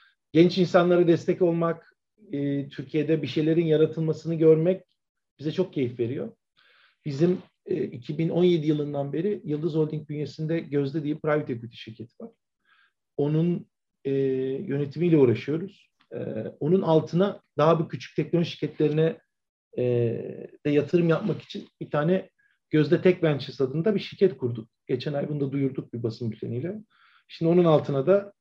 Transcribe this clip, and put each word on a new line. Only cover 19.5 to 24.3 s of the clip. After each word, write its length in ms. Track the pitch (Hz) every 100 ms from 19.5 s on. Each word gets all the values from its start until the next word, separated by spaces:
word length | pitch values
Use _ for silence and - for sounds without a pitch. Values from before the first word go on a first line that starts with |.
| _ _ -
e, 60 | 123 120 117 107 98 - - - 147
de 40 |
yatırım 380 | 147 143 175 170
yapmak 340 | 160 - 135
için 260 | - - - -
bir 100 | -
tane 400 | 151 156 185 - _ _ _ _
Gözde 320 | 156 143 175
Tech 200 | 185 180
Ventures 380 | 160 139 - -
adında 340 | 131 147 165
bir 60 | 196
şirket 360 | - - 190